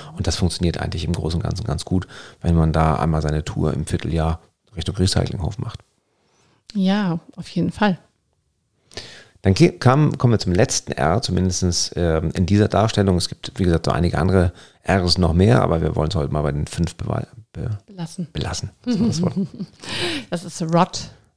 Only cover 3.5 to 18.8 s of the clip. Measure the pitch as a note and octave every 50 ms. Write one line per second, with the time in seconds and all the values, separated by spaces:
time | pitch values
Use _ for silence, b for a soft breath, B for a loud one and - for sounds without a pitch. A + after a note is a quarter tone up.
3.5 | - - E2 D2+ - D2 D2+ - F#2 - - D#2 D#2+ E2 D#2 D#2+ E2 - _ _
4.5 | _ _ _ _ - F2 D#2+ - F#2+ F#2+ F#2 F#2 - F2+ F2 - - F#2+ F#2 -
5.5 | - - - - - - - _ _ _ _ _ _ _ _ _ _ _ _ _
6.5 | _ _ _ - - G3+ F#3 F#3+ G3 G#3 G3+ F3+ E3 E3+ - - - - - -
7.5 | - F3 E3+ F3 - - G#3 G#3 E3+ - _ _ _ _ _ _ _ _ _ _
8.5 | _ _ _ _ _ _ _ B B B B B B B B B B B - G2
9.5 | F#2 - E3 F3 - - - B2 B2+ D3+ D3+ - - - - A#2+ A2 F#2+ - F#2
10.5 | F2 F#2 C3 - - - - - - - C2+ D#2 F#2 A2+ - - F#2 F2+ F#2 F#2
11.5 | F2+ - F#2 F2+ E2 - - - - - F2 E2 D#2+ D#2+ E2+ E2 - - F#2 E2
12.5 | G2+ G#2 G#2+ - - G2 G#2+ A2+ - G#2 G2 F#2+ F2+ E2+ - - - _ - -
13.5 | - - F#2+ F2+ E2 D#2+ - - - - E2+ E2+ - - F#2 F#2+ F#2+ F#2+ F2 F2+
14.5 | - B B B B B B - F#2+ G2 F2 F2+ - F#2 F2+ D#2+ E2 F2 F#2+ A2+
15.5 | B2+ A#2 F2+ E2+ E2+ E2 D#2+ D#2 - - D#2 D#2 - D#2+ C#2+ C#2 D2 D2+ D2 D2
16.5 | C#2+ D2 D#2 - - - E2+ D#2+ - - - - D2+ D2+ - - - A2 - _
17.5 | - - - A#2+ G#2+ - _ - G3+ F3+ E3 - - - E3+ - - D3 - -
18.5 | - - - - - _